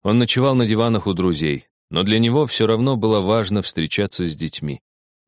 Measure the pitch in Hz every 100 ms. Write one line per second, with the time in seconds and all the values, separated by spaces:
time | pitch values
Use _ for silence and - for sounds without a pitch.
0 | 98 113 120 127 135 131 117 110 117 113
1 | 101 90 92 78 78 71 - _ - 78
2 | 98 107 117 131 143 - 110 113 131 127
3 | 110 107 95 113 98 104 92 - 80 -
4 | 101 - 87 76 78 - 73 67 _ _
5 | _ _